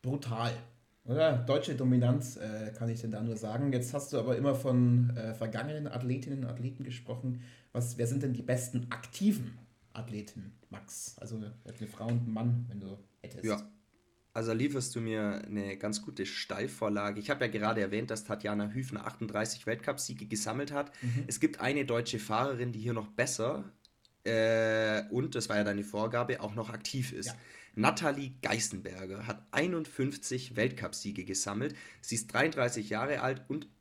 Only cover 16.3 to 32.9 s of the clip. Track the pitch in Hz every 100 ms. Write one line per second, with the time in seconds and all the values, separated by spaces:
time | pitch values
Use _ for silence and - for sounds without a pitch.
16.3 | - - 98 117 - 107 104 101 104 107
17.3 | 143 120 110 107 117 98 104 - 110 -
18.3 | 104 107 104 104 110 131 104 107 - 110
19.3 | 104 110 - - 117 - 135 - 131 104
20.3 | 107 107 117 143 143 143 - 123 120 -
21.3 | - 156 147 127 143 139 117 117 113 104
22.3 | 110 135 127 123 113 113 117 104 - 131
23.3 | - 117 160 - - _ _ _ _ -
24.3 | 113 110 113 113 110 110 107 104 113 147
25.3 | 123 107 107 104 101 101 104 110 120 120
26.3 | 127 107 107 110 110 - 135 127 - 120
27.3 | 123 - - - - 123 - 160 139 139
28.3 | - - 113 - 95 92 92 95 98 113
29.3 | 113 - 127 165 175 156 - 135 - -
30.3 | 127 - 113 117 - 92 - 104 104 90
31.3 | 95 - 101 139 - - - - 117 -
32.3 | 117 156 147 120 117 104